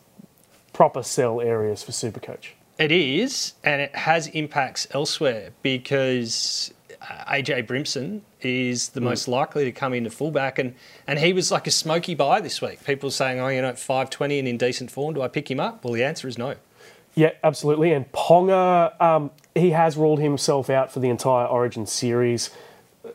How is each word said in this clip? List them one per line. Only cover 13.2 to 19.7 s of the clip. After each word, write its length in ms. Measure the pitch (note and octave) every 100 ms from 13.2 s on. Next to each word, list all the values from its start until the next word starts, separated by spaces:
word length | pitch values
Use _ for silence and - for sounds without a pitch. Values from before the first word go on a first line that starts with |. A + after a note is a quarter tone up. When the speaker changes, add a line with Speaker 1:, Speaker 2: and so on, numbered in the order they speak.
| C3 B2+
Speaker 2:
"Oh, 100 | C3
you 120 | C3
know, 60 | C3
at 80 | B2
five 300 | - C3 C3
twenty 300 | - C#3+ C#3+
and 80 | C3
in 100 | A#2+
decent 320 | B2 B2 B2
form, 240 | - D3
do 80 | D3
I 60 | B2+
pick 240 | D#3 C#3+
him 80 | C3
up?" 240 | G3+ A#3
Well, 100 | B2
the 100 | A#2
answer 240 | C3+ D#3+ C3+
is 100 | A#2
no. 180 | B2+ - _ _ - - _
Speaker 1:
Yeah, 180 | - D#3 -
absolutely. 480 | D#3 C#3+ D3 D3+ E3+
And 180 | C#3+ B2+
Ponga, 840 | - - E3+ F#3+ F#3+ F#3 F3+ E3 -
um, 300 | E3+ D#3 D3 - _
he 180 | D#3+ F3